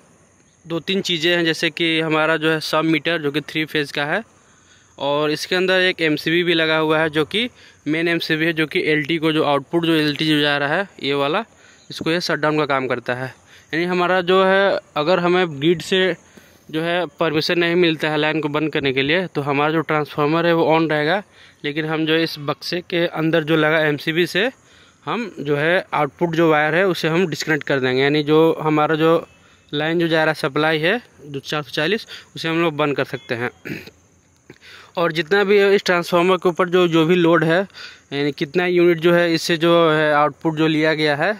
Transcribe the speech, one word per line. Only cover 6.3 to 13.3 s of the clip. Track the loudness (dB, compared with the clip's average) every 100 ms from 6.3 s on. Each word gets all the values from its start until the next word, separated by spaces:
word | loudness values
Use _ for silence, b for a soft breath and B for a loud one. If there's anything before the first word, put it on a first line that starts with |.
| 0
भी | 2
लगा | 0 0 0
हुआ | 2 2
है, | 0
जो | 0
कि | -2 -2 -6 -8 B B -4
मेन | -2 -2
एमसीबी | -2 -2 -2
है, | -2
जो | -2 -2
कि | -2
एलटी | 0 -2 -2 -2
को | 0
जो | 0
आउटपुट | 0 0 -2 -2
जो | 0
एलटी | 2 0 0 0
जो | 2
जा | 2 0
रहा | 0
है | -2 -4 -6
ये | -4
वाला, | -2 -2 -4 -6 b b b b
इसको | -8 -4
ये | -2
शटडाउन | -2 -2 0 0
का |
काम | 0 0 -2
करता | -4 -4
है। | -6 -6